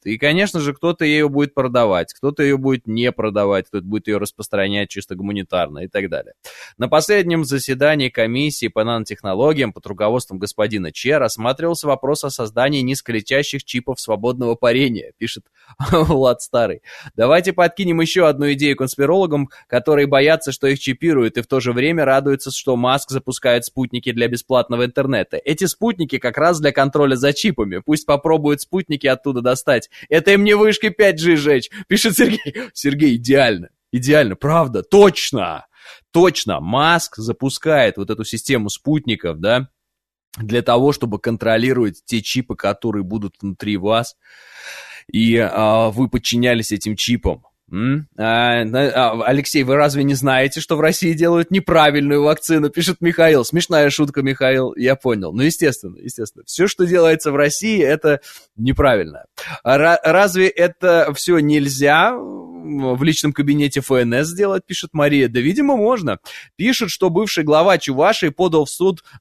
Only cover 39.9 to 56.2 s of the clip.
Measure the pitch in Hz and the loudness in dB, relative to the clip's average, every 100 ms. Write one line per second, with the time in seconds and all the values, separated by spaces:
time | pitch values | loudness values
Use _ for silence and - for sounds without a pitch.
39.9 | _ _ _ _ - 107 120 120 120 139 | _ _ _ _ -14 -4 -2 2 4 2
40.9 | 143 120 101 120 113 110 110 127 127 107 | 0 -4 -4 -4 -2 0 0 2 0 0
41.9 | 82 - 113 - 127 123 101 101 104 117 | -4 -6 -6 -4 -4 -4 -4 -4 -2 -4
42.9 | 104 92 107 98 - 101 90 104 101 98 | -4 -4 -6 -8 -8 -10 -8 -4 -2 0
43.9 | 113 120 - _ - - - - - - | 0 -2 -10 _ -20 -20 -20 -20 -20 -20
44.9 | - - 107 113 113 107 - 107 110 113 | -20 -6 0 2 2 0 0 2 2 2
45.9 | 107 127 123 - 120 123 120 107 104 107 | 0 -2 -2 -2 0 2 0 -2 -4 -4
46.9 | 104 - 120 98 71 _ _ _ 92 123 | -4 -2 -2 -2 -4 _ _ _ -6 -2
47.9 | 143 147 - 110 117 120 120 110 127 139 | -4 -6 -4 0 2 2 2 0 0 0
48.9 | 123 123 113 117 139 139 147 131 143 147 | 2 0 0 0 0 0 0 2 2 2
49.9 | 139 139 135 135 131 135 165 - 151 156 | 2 0 0 0 2 0 -4 -4 0 0
50.9 | 180 165 160 170 170 170 190 - 165 151 | 2 -2 0 2 2 2 -2 2 4 6
51.9 | 143 143 143 147 156 - 160 147 160 165 | 4 2 2 2 0 0 0 2 -2 -4
52.9 | - 175 170 165 147 117 165 - 160 143 | -2 -2 4 4 4 2 -2 0 2 2
53.9 | 139 143 139 135 131 131 131 127 - 123 | 2 -2 0 -2 0 0 2 0 -2 0
54.9 | 135 127 110 87 101 147 - 151 127 95 | 0 0 -2 -4 0 0 2 0 -2 -8
55.9 | 90 - - | -16 -14 -10